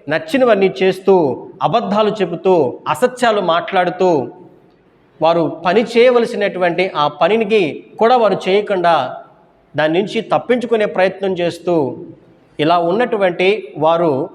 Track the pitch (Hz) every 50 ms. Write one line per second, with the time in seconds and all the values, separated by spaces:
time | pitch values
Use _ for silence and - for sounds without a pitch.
0 | - 143 151 165 160 - - 262 262 240 214 190 190 185 180 - 185 190 185 190
1 | - 196 190 180 160 135 117 - - - - - 127 147 160 233 208 196 202 208
2 | 220 208 - - 185 170 175 160 - 185 185 170 143 120 - - - 139 156 -
3 | 247 247 254 - 247 233 214 208 185 170 165 170 165 - 190 185 180 175 170 -
4 | 190 180 165 143 120 120 - - - - - - _ _ _ _ _ _ _ _
5 | _ _ _ - 156 160 170 170 160 143 - - - 180 175 226 240 - - 240
6 | 240 254 247 240 233 240 226 202 202 196 190 185 180 175 170 170 185 185 - 156
7 | 147 147 147 - - 226 226 226 226 196 220 214 180 143 123 - - - - -
8 | 214 233 254 247 226 202 170 - - 185 185 208 202 - 202 180 170 170 165 151
9 | 127 131 135 - - - _ _ _ _ _ _ _ _ - 139 151 156 160 180
10 | 214 185 - 226 180 - 170 151 - - 247 247 240 226 233 214 208 202 - 185
11 | 185 190 190 - 202 190 190 165 175 170 165 - - 180 175 160 139 123 - -
12 | - - - - _ _ _ _ _ _ _ - 147 160 175 175 170 170 185 220
13 | 247 240 233 208 196 180 170 175 185 190 208 214 - - - 151 147 160 165 170
14 | 175 160 139 127 160 190 -